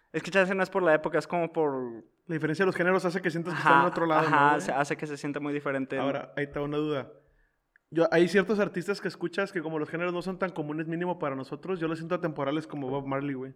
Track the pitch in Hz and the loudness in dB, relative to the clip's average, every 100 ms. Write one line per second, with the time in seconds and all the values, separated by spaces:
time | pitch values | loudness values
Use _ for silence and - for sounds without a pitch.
0 | _ 160 165 196 180 196 185 196 180 151 | _ -8 -2 2 2 2 0 2 4 4
1 | 156 160 147 180 165 165 151 131 123 117 | 4 -2 -2 -2 -2 0 0 0 -6 -10
2 | - _ - 160 151 156 190 175 180 185 | -16 _ -6 -2 0 2 2 2 2 2
3 | 180 180 180 165 170 151 147 139 160 175 | 2 -2 -2 -2 -4 0 6 6 6 2
4 | 165 156 160 151 143 147 - 135 143 151 | 2 4 4 6 6 4 2 0 0 -2
5 | 156 143 143 143 147 143 143 135 135 135 | -6 -6 -6 -4 -2 -2 -2 -2 -2 -2
6 | 135 139 - - 143 147 143 147 151 147 | -2 -2 -6 -6 -6 -4 -4 -2 -2 -2
7 | 123 - _ _ _ _ _ _ _ 156 | -6 -14 _ _ _ _ _ _ _ 2
8 | 165 165 175 196 190 208 196 185 170 202 | 4 6 6 4 4 2 0 -2 -4 -4
9 | 185 - 170 185 196 185 156 160 151 165 | -6 -6 -6 -2 -2 -2 -4 -4 -4 -4
10 | 175 175 170 185 190 170 151 151 160 165 | -2 -2 -4 -4 -4 -4 -6 -4 -4 -2
11 | 180 175 147 135 127 143 170 185 160 160 | -2 -2 -4 -4 -8 -10 -6 -4 -2 -4
12 | 165 175 170 143 135 151 156 147 131 135 | -4 -2 -2 -2 -2 -2 -4 -8 -4 -4
13 | 135 135 143 135 131 | -2 -4 -2 -6 -8